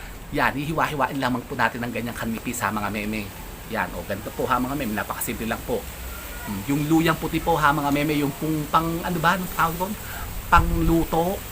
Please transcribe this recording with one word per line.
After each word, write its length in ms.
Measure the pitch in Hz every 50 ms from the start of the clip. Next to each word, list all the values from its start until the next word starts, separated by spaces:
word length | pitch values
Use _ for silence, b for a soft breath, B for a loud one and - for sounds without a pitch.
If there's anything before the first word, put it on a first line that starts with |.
| B B B B - -
yan, 240 | - 147 131 117 110
hihiwa-hiwain 640 | 135 147 143 165 151 131 135 151 147 - - - 139
lamang 260 | 131 123 123 120 120
po 120 | - 147 120
natin 240 | 120 113 - 123 120
ng 60 | 123
ganyang 260 | 113 113 113 120 107 -
kanipis 440 | 117 113 113 110 - 127 117 -
ha, 80 | 120 101
mga 200 | 107 107 104 101 101
meme. 320 | 107 104 107 107 107 101 95 - - - - - - - - 110
Yan, 160 | 110 - - - 92
o, 80 | 85
ganito 240 | - 101 98 - - -
po 120 | - 135
ha, 160 | 117 127 123
mga 160 | 127 127 139 151
meme, 160 | 139 110 107
napakasimple 560 | 101 95 - - - - - 117 98 117 110
lang 120 | 113 - -
po. 160 | - 127 101 - - - - - - - - - - - - -
Hmm, 160 | - 104 98 98 139
yung 120 | 139 143 147
luyang 320 | 147 160 160 165 165 160 -
puti 240 | 165 156 156 160
po 160 | - 175 165 147
ha, 160 | 151 143 143
mga 160 | 156 143 143
meme, 240 | 139 143 147 156 151 147
yung 120 | 147 139 143 -
pong 320 | 156 156 156 156 147 -
pang, 180 | - 165 165 165 165 170
ano 160 | 180 185 175 170
ba, 200 | 156 170 185 190
anong 160 | 180 - - -
tawag 180 | 160 165 165 175
doon? 120 | 185 202 214 B B B B B B B - - -
Pangluto, 960 | - 180 170 165 170 170 170 165 165 165 165 165 - - 165 170 180 202 196 - -